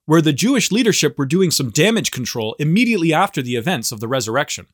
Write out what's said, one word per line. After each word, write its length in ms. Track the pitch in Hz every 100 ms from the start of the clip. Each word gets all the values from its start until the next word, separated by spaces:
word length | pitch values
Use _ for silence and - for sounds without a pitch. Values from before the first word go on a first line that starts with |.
where 160 | - 160
the 140 | 156
Jewish 360 | 135 220 269 -
leadership 460 | 208 226 - 147 -
were 80 |
doing 260 | 139 170 185
some 200 | - 135
damage 400 | 147 185 226 -
control 440 | - 120 123 110 -
immediately 520 | 151 185 240 214 160
after 300 | 156 196 -
the 160 | 123 120
events 340 | 135 160 110
of 100 | 110
the 80 | 113
resurrection. 580 | 131 110 123 147 - 92